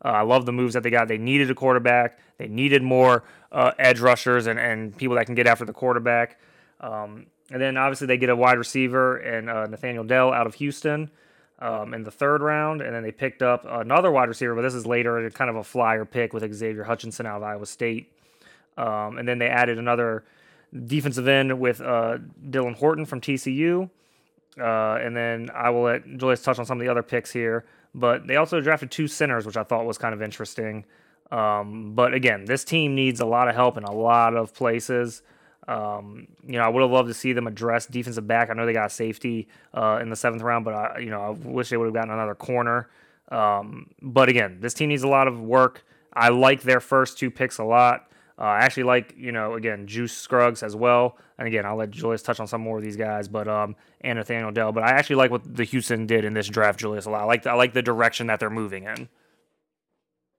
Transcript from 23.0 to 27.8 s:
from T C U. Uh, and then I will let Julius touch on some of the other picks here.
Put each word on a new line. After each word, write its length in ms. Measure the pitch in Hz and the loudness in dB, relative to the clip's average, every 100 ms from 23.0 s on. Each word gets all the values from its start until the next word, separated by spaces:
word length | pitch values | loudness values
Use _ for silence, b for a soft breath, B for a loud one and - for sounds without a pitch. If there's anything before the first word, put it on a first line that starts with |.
| 151 | -4
from 160 | 127 | -8
T 160 | 147 135 | -4 -4
C 160 | 135 | -4
U. 360 | 135 165 180 185 _ _ _ _ _ _ - | -2 0 0 -4 _ _ _ _ _ _ -6
Uh, 400 | 117 110 110 113 | -2 0 0 -2
and 160 | 120 120 | -4 -4
then 320 | 117 117 117 | -4 -4 -8
I 160 | 120 120 | -4 0
will 120 | 120 | 2
let 240 | 120 123 127 131 | 2 0 -6 -4
Julius 240 | 131 120 | 0 0
touch 180 | - 127 | 0 -2
on 60 | 123 | -2
some 140 | 123 | -4
of 60 | 123 | -2
the 60 | |
other 120 | 120 | -2
picks 280 | - 123 - | -2 -4 -4
here. 340 | 123 117 117 - b | -4 -2 -4 -6 b